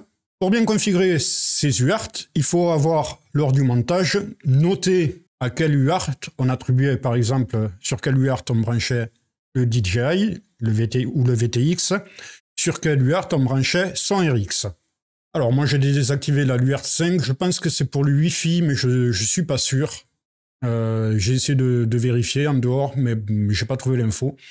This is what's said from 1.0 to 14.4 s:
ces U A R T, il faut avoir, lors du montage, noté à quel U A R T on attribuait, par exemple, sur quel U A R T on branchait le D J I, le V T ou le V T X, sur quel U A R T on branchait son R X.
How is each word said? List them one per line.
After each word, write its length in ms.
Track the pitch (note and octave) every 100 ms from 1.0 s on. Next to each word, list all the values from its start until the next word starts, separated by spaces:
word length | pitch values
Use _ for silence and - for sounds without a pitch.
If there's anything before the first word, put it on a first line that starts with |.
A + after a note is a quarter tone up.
| F#3 E3
ces 640 | - - - - D3 A#2
U 120 | B2+
A 40 | G#3+
R 160 | -
T, 120 | - -
il 80 | D#3+
faut 260 | C#3 F3 F3
avoir, 540 | D#3+ D3+ D#3+ C#3+ - _
lors 200 | C#3+ D3
du 100 | C3+
montage, 580 | C3+ A#2+ A#2 F3 E3 G3+ G#3 -
noté 800 | D3+ C3 E3+ F#3 F#3 F#3 D#3+ - - -
à 80 | B2+
quel 260 | B2 D#3+
U 160 | C#3+ C3+
A 60 | F3+
R 180 | - C3+
T 120 | - -
on 140 | C3
attribuait, 480 | B2+ - B2+ C#3 B2+
par 160 | C3
exemple, 560 | A#2+ A2 C3+ A#2+ A2 G#2+ F#2
sur 220 | - C#3
quel 160 | - C3+
U 100 | C3+
A 60 |
R 100 | B2+
T 80 | -
on 40 | A#2
branchait 540 | A2+ A#2+ - B2 A2+ - _ _ _
le 100 | C3
D 160 | B2 A#2+
J 180 | F#2+ A#2 B2+
I, 280 | F3+ G#3+ F3 - -
le 120 | A2+
V 180 | G#2+ A2+
T 160 | B2+ A2+
ou 180 | D#3
le 80 | B2
V 160 | A#2+ A#2
T 140 | A#2
X, 320 | C#3 F3+ - G3 - - - - _
sur 260 | - - D#3
quel 200 | D#3+ C#3+
U 140 | B2+
A 80 | F3
R 60 | F3
T 80 | D#3+
on 80 |
branchait 480 | C3 C3+ C3 F3 F#3
son 220 | F#3 - G3+
R 200 | E3+
X. 300 | B2